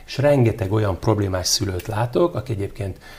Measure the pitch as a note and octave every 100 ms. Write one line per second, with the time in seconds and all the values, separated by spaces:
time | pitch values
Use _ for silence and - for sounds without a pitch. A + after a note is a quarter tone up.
0 | - - C#3+ C#3+ A2+ - F#2+ G#2+ G#2 F2
1 | - G#2 G2 F#2 F2+ - F#2+ F#2 - G2+
2 | A#2+ F3 F3 C#3 - G2+ G2 - G2 -
3 | -